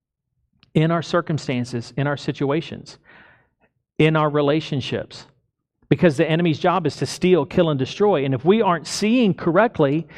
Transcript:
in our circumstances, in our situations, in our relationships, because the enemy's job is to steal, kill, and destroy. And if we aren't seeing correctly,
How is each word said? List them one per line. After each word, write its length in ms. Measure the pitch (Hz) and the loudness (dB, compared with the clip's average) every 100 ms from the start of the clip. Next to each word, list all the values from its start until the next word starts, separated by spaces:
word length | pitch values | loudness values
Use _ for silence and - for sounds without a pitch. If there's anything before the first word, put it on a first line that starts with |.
| _ _ _ _ _ _ _ | _ _ _ _ _ _ _
in 180 | 156 160 | 0 0
our 100 | 170 | 0
circumstances, 920 | - 175 165 151 - 127 120 120 113 - | -2 -2 -2 -4 -4 -6 -4 -8 -8 -6
in 100 | 143 | -4
our 100 | 143 | -4
situations, 800 | - 135 139 151 - - - - _ - - _ _ _ _ _ _ - | -6 -4 -2 -2 -6 -12 -16 -20 _ -20 -20 _ _ _ _ _ _ 0
in 180 | 151 156 | 2 2
our 140 | 151 | 0
relationships, 960 | 147 143 156 156 143 - 110 - - - _ _ _ _ _ - | 0 0 0 -2 -6 -4 -6 -8 -14 -20 _ _ _ _ _ -2
because 280 | 143 180 135 | 2 2 2
the 120 | 160 | 0
enemy's 300 | 160 175 139 | 2 0 0
job 260 | 180 170 147 | 0 0 -2
is 120 | - | -4
to 80 | 135 | -6
steal, 400 | - 180 180 131 | -2 2 2 2
kill, 240 | - 170 | 0 2
and 100 | 143 | 0
destroy. 460 | 131 - 208 170 139 | -2 0 2 2 0
And 80 | |
if 100 | 131 | 0
we 180 | 151 220 | 2 4
aren't 240 | 202 170 139 | 4 0 -4
seeing 480 | - 208 247 220 | -4 0 2 2
correctly, 760 | 165 - 165 226 - 143 151 160 | 0 0 2 2 2 2 0 -4